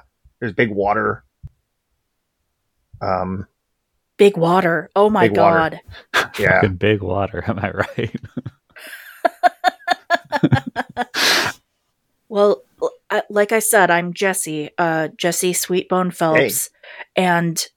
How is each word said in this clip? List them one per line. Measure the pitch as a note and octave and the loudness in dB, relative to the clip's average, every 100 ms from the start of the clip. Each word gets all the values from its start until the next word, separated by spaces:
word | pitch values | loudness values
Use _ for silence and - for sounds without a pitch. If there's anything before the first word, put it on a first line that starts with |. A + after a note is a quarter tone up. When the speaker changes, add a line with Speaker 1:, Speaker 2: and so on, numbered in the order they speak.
| - _ _ - | -14 _ _ -12
Speaker 1:
there's | A#2+ | -6
big | F#2 A#2 | 0 0
water. | G2+ G2+ G#2+ G#2 A2 _ _ - _ _ _ _ _ _ _ _ _ _ _ _ _ _ - | 0 0 0 0 -4 _ _ -20 _ _ _ _ _ _ _ _ _ _ _ _ _ _ -10
Um, | G2 F#2 F#2 F#2+ - _ _ _ _ _ _ - | -4 -4 -4 -8 -10 _ _ _ _ _ _ 4
Speaker 2:
Big | G3+ G3 | 4 4
water. | E3 F3+ F3+ E3 E3+ | 2 2 2 -2 -2
Oh | G3 G#3 | 2 2
my | G#3+ A3+ | 4 2
Speaker 1:
Big | G3 | 4
water. | F#3 E3 D#3+ D#3 - - - | 4 4 0 -4 -18 -20 -6
Speaker 2:
God. | - - - | -4 -4 -2
Speaker 1:
Yeah. | F#2+ F#2 | 2 4
Speaker 3:
<laughs> | |
Fucking | G#2 F#2 | 2 0
big | G2+ G#2+ | 0 0
water, | F#2 F#2+ F#2+ E2+ G#2+ | 0 -2 -4 -4 -6
am | G2 | -4
I | G2+ | -4
right? | F2+ G2+ - A2+ - | -4 -4 -4 -8 -8
<laughs> | - - - - _ - - - - - - - - - F4+ - - - - A#3 - D4 C#3 C3 - A3+ - - B3 - - - - - _ _ _ _ _ _ - | -12 -14 -14 -16 _ -20 -20 -20 -20 -4 -4 0 -2 0 -6 -4 -6 -8 -2 -4 -2 -2 0 0 -2 -10 -10 -8 -8 -2 0 0 -2 -8 _ _ _ _ _ _ -6
Speaker 2:
Well, | G3+ G#3 F#3+ _ - | 2 2 2 _ -6
l-, | - - - | -6 -6 -6
I, | - - | -4 -2
like | G#3 G#3 | -2 0
I | A3+ | 0
said, | - G#3+ F3 | 2 4 4
I'm | E3+ F3 | 2 -2
Jesse, | E3+ G3 F#3 - D#3 D3 - | -2 -2 -2 -6 -8 -8 -2
uh, | E3+ D#3+ D#3 - | -2 0 -4 -2
Jesse | F3 E3 F#3 | -4 0 -2
Sweetbone | F3 - F3+ - F#3 F3+ | -2 -2 -2 0 0 -2
Phelps, | - E3 D#3 C3 - - _ - - - | -2 2 2 2 -2 -8 _ -20 -20 -8
Speaker 1:
Hey. | - | 0
Speaker 2:
and, | F3+ E3+ E3+ D#3+ - | 2 2 0 -4 -8